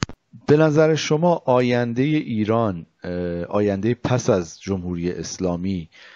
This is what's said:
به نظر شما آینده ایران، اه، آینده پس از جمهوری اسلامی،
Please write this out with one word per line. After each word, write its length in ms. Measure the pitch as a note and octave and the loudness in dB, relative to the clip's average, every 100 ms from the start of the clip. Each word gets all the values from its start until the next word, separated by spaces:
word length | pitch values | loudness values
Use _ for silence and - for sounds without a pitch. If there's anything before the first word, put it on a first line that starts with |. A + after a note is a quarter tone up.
| - - _ - - | -8 -8 _ -14 2
به 100 | D3 | 4
نظر 380 | D#3 D3 D#3 D#3 | 6 4 2 2
شما 460 | - D3+ F3 E3 - | 0 0 2 0 2
آینده 580 | B2+ B2 A#2+ A#2+ A#2 | 2 4 0 0 0
ایران، 840 | C#3+ D#3 B2 A2 G#2 A2+ A2 F2 D#2+ _ | 0 0 -2 -2 0 2 0 -2 -12 _
اه، 400 | F2+ F2+ F2+ F2 | -8 -4 -4 -4
آینده 500 | E2+ G#2 G#2 G2 G#2 | -2 0 0 0 -2
پس 360 | A#2+ - B2+ A#2+ | -2 -2 0 2
از 320 | G2+ E2 - | 0 0 -12
جمهوری 500 | F#2+ F#2+ F2 F2 F2 | -6 -4 -4 -4 -4
اسلامی، 760 | - E2 - F2+ F2 F#2+ F#2 D#2+ - - | -4 -10 -4 -4 -2 -4 -4 -8 -18 -20